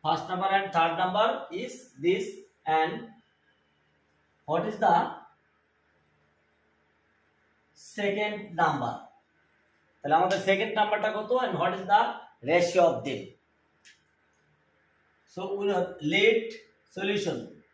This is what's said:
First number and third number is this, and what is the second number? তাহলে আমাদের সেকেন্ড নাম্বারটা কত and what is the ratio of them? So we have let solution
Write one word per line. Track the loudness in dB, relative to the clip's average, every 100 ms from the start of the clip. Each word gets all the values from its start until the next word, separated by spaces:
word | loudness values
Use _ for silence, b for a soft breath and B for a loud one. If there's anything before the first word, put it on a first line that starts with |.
First | -2 -2 -4
number | -4 0
and | 0 2
third | 2 2 2
number | 0 2 2 0 -8
is | -10 -10 -12 -20 -4
this, | 0 0 -2 -10 -20 _ 0
and | 2 2 -2 -12 -20 _ _ _ _ _ _ _ _ _ _ _ _ -4
what | -2 -2
is | 0
the | 4 4 2 -6 -18 _ _ _ _ _ _ _ _ _ _ _ _ _ _ _ _ _ _ _ _ _ _ _ _
second | _ -18 -4 -2 -2 -4 -6 -10 0
number? | 0 0 -6 -8 -14 _ _ _ _ _ _ _ _ _
তাহলে | 0 2
আমাদের | 2 0 2
সেকেন্ড | 0 0 0
নাম্বারটা | 0 0 -2 -4
কত | -2 0 0
and | 0
what | -2 -2
is | 2
the | 4 4 -2 -14 _ 0
ratio | 2 4 4 4
of | 4 -4
them? | -8 -10 _ _ _ _ _ -20 _ _ _ _ _ _ _ _ _ _ _ _ _ _
So | -10 -6 -2
we | 0
have | 0 -2 -4 0
let | 4 6 4 0 -14 -20 _ _ -6
solution | -2 -2 -2 -6 -10 -18 _